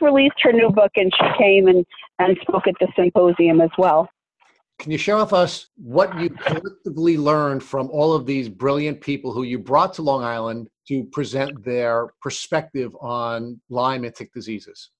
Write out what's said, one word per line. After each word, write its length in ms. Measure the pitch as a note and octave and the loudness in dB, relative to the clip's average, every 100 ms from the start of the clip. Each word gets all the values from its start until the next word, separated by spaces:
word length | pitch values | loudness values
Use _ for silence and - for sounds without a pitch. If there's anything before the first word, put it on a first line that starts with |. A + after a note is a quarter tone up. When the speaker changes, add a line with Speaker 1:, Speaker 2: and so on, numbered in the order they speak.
Speaker 1:
released 340 | D4+ C#4 C4+ - | 2 4 4 2
her 100 | C4+ | 2
new 180 | A#3 A3+ | 4 4
book, 220 | G3+ G3+ - | 4 4 2
and 160 | F#3 - | 0 2
she 60 | - - | 0 2
came 300 | G3+ G3 F#3+ | 4 6 6
and, 180 | F3+ F3 - - - | 6 2 -6 -12 -2
and 180 | F3+ F3+ | 0 0
spoke 260 | - C4 - | -2 -2 -2
at 80 | F#3 | 0
the 80 | F#3 - | -2 0
symposium 640 | F3+ G#3 F3+ F3 E3+ D#3+ | 2 4 4 4 4 4
as 100 | E3 - | 4 2
well. 320 | F#3 D#3 E3 _ _ _ _ _ _ - | 2 2 0 _ _ _ _ _ _ -16
Speaker 2:
Can 120 | D3 | -8
you 60 | D#3 | -4
share 200 | - G#3 | 0 0
with 140 | G#3 | 2
us 360 | G3 F3 - - - | 2 0 -2 -16 -20
what 420 | B2 C3+ F#3+ F3+ | -4 0 0 -2
you 100 | E3+ | -6
collectively 880 | C3+ - D#3+ F#3+ - G3 D3 E3 D#3+ | -4 -4 -4 -6 -12 -10 -2 0 2
learned 460 | D3 D3+ D3 C3+ | 2 2 0 -4
from 260 | - C#3 C#3+ | -6 -6 -4
all 220 | D3+ D#3 | 0 2
of 120 | D#3 B2 | 0 -2
these 240 | C#3 A#2+ | -6 -6
brilliant 500 | F#2+ C3 C#3+ D3+ D3 | -4 -2 -2 -4 -6
people 320 | - C#3 C3 | -8 -8 -6
who 120 | A2+ | -8
you 140 | B2+ B2 | -6 -8
brought 360 | G2+ C#3+ F#3 | 0 0 0
to 80 | F#3 | -2
Long 220 | D3+ C3+ | -2 -2
Island 440 | A#2+ A#2 A2+ A2+ A2 _ - | -2 -6 -6 -8 -12 _ -8
to 160 | C3+ A#2+ | -8 -6
present 580 | - B2 C3 C#3 C3+ | -8 -6 -6 -6 -8
their 460 | A2 B2 A#2+ A#2 A#2 _ | -8 -4 -2 -2 -4 _
perspective 720 | C#3 - - D#3+ D#3 C#3 B2 - | -12 -12 -6 -6 -4 -8 -8 -10
on 600 | B2 A#2+ A#2 A#2 A#2+ A#2 - | -10 -6 -6 -8 -10 -16 -10
Lyme 340 | B2 B2+ C3 | -4 -2 -4
and 100 | A#2+ | -8
tick 200 | - A2 | -12 -16
diseases? 560 | B2 G#2 A2 - - - | -14 -12 -12 -14 -20 -20